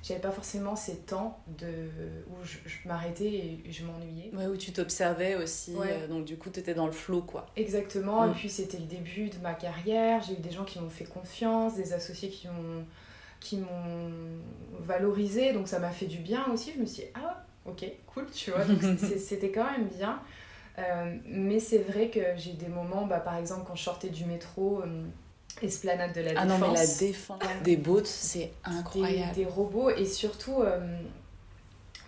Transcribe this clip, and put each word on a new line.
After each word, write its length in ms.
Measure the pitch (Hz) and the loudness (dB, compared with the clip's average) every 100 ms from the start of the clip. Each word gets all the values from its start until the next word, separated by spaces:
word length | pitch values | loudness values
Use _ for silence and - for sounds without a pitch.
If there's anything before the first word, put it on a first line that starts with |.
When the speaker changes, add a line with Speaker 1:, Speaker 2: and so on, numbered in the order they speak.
Speaker 1:
J'avais 160 | - 185 | -4 -2
pas 120 | 196 | -2
forcément 440 | 196 - 202 196 214 | -2 -4 -4 -2 -2
ces 220 | - 170 | -4 -8
temps 420 | - 190 220 220 - 160 | -4 -2 -2 -6 -14 -10
de, 80 | 170 165 160 160 160 160 - | -8 -6 -8 -8 -8 -8 -12
où 140 | 180 | -12
je, 140 | 175 - - | -12 -12 -12
je 220 | - 180 | -10 -6
m'arrêtais 380 | 170 170 170 208 | -4 -4 -2 -2
et 380 | 208 170 160 - | 0 -4 -8 -10
je 140 | 160 165 | -10 -8
m'ennuyais. 440 | 165 170 165 190 | -8 -10 -10 -10
Speaker 2:
Ouais, 120 | 202 190 | -4 -2
où 100 | 190 | -2
tu 140 | 190 | -4
t'observais 600 | 180 170 - 180 170 185 190 | -2 -2 2 2 4 2 2
aussi, 380 | 165 - - 175 | 0 -4 -4 -2
Speaker 1:
Ouais. 120 | 180 | 0
Speaker 2:
euh, 140 | 165 160 | -2 -2
donc 180 | 160 156 | -4 -4
du 100 | 160 | -8
coup 120 | 190 | -8
t'étais 220 | 185 180 165 | -8 -2 0
dans 100 | 160 | 0
le 40 | |
flow, 300 | 160 - 180 | -2 0 0
quoi. 240 | 175 - - - | 0 -10 -10 -2
Speaker 1:
Exactement, 720 | 214 202 202 202 196 214 226 | 0 0 0 -2 2 6 6
Speaker 2:
Mm. 40 | |
Speaker 1:
et 20 | |
puis 160 | - 208 | 4 -2
c'était 280 | 202 180 180 | -4 -4 -4
le 60 | 160 | -6
début 440 | 180 170 202 214 | -8 -8 -4 -4
de 80 | 180 | -4
ma 140 | 175 165 | -4 -4
carrière, 680 | 175 165 185 226 226 226 | -4 -4 2 4 6 4
j'ai 120 | 180 | 2
eu 80 | 185 | -4
des 100 | 165 | -4
gens 140 | 175 196 | -6 -6
qui 140 | 180 | -6
m'ont 100 | 165 | -8
fait 140 | 160 170 | -8 -10
confiance, 680 | 180 180 - 226 226 226 202 | -10 -12 -2 2 4 4 0
des 180 | 170 | -2
associés 340 | 175 - 180 196 | -2 -4 -6 -8
qui 200 | - 175 | -8 -10
m'ont, 340 | 170 165 165 165 - - - - - | -8 -6 -6 -8 -14 -20 -20 -20 -16
qui 160 | - 196 | -6 -4
m'ont 540 | 185 175 170 170 170 165 165 165 165 - - - | -4 -4 -4 -4 -6 -6 -8 -10 -10 -14 -14 -10
valorisée, 720 | 165 180 202 196 202 208 262 | 0 2 4 4 2 4 4
donc 140 | 214 190 | 4 0
ça 100 | 180 | -2
m'a 120 | 175 | -2
fait 140 | 175 175 | -2 -4
du 120 | 165 | -6
bien 280 | 165 240 269 | -2 0 2
aussi. 200 | 226 277 311 | 0 -2 -2
Je 40 | |
me 40 | 226 | -2
suis 180 | - | -2
dit : « 60 | - 233 | -10 -6
Ah, 280 | 311 359 - - - | -6 -6 -12 -16 -12
ok, 200 | 175 190 - - | -8 -8 -10 -10
cool », 180 | - 269 | -8 -6
tu 180 | - - | -6 0
vois, 140 | 180 202 | 2 6
donc 140 | 196 | 8
Speaker 2:
<laughs> 180 | 190 175 | 8 4
Speaker 1:
c'est, 180 | 196 190 | 4 0
c'était 340 | - 196 196 | 0 0 0
quand 180 | 202 254 | 2 2
même 160 | 277 202 | 2 -2
bien. 320 | 185 202 277 - - - - - - | 0 -2 -2 -8 -16 -18 -18 -14 -4
Euh, 360 | 180 175 170 170 - | 0 0 0 -4 -6
mais 340 | 196 196 214 | 0 4 4
c'est 180 | 214 220 | 6 4
vrai 300 | 190 202 226 | 4 2 4
que 100 | 226 180 175 | 4 2 0
j'ai 180 | 165 | -4
des 140 | 165 175 | -6 -6
moments, 380 | 175 175 196 202 | -4 -2 0 2
bah, 140 | 175 | 0
par 180 | 175 170 | 0 -2
exemple 260 | 170 185 185 | -2 -4 -6
quand 80 | 175 | -4
je 80 | |
sortais 260 | - 175 185 | -4 -4 -4
du 160 | 160 170 | -4 -4
métro, 560 | 170 - - 190 202 | -4 -6 -2 0 2
euh, 220 | 175 165 160 - - - - - | -2 -4 -8 -10 -18 -20 -16 -6
Esplanade 520 | 202 185 190 180 175 165 | -4 -2 0 0 0 0
de 60 | |
la 100 | 165 160 | 0 4
Speaker 2:
Ah 100 | 185 | 6
non, 120 | 185 | 6
mais 100 | 185 | 6
la 80 | 170 | 8
Speaker 1:
Défense. 160 | 165 - | 6 6
Speaker 2:
Défense, 440 | 196 190 - 196 | 2 2 -6 -4
Speaker 1:
Ouais. 180 | 190 185 | -2 2
Speaker 2:
des 140 | 165 165 | 6 6
boats, 240 | 151 190 208 | 8 6 6
c'est 460 | - - 180 165 - | 0 2 2 -2 -6
incroyable. 720 | - 170 175 190 190 190 175 185 | -4 -4 -2 0 2 2 2 0
Speaker 1:
Des, 80 | |
des 60 | 185 | 0
robots, 420 | 180 202 202 262 | 2 2 4 4
et 140 | - 196 | 6 2
surtout, 560 | - 214 - - 269 | 2 0 -2 -2 4
euh, 180 | 214 180 175 170 170 - - - - - - - - - | 4 4 0 -4 -6 -12 -16 -20 -20 -20 -20 -20 -20 -14